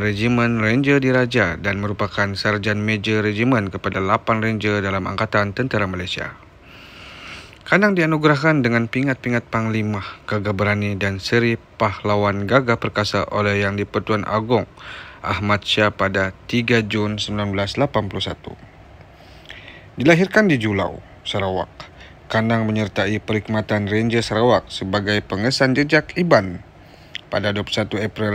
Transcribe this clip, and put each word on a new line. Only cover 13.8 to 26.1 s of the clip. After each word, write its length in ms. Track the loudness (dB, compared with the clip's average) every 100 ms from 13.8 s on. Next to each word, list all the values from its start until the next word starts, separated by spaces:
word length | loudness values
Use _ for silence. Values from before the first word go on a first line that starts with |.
di-Pertuan 400 | -4 -4 -2 -2
Agong 400 | 0 -2 2 0 0 -10 -18 -16 -18 -10
Ahmad 480 | -6 -2 0 0 0
Shah 240 | 2 2
pada 400 | 2 0 0 -2 -4 -4
tiga 320 | -2 2 2
Jun 400 | 2 -2 -2 -4
sembilan 320 | -4 -4 -2
belas 240 | -2 -2 -2
lapan 320 | 0 0 -4
puluh 160 | -4
satu. 320 | -6 -8 -14 -18 -20 -20 -20 -20 -20 -20 -20 -20 -20 -20 -20 -20 -14 2
Dilahirkan 480 | 4 6 4 4 4
di 80 | 4
Julau, 480 | 2 0 -2 -6 -16 -14 -8
Sarawak, 400 | -4 -2 -2 -6 -10 -20 -20 -20 -20 -4
Kanang 320 | 0 2 2
menyertai 560 | 2 0 0 -2 -2 -2
Perkhidmatan 640 | -2 -4 -2 -2 0 0
Ranger 400 | 0 0 2 0
Sarawak 480 | 0 2 4 4 2
sebagai 480 | -6 -2 0 0 0
pengesan 560 | -2 -2 0 2 2 2
jejak 400 | 2 2 0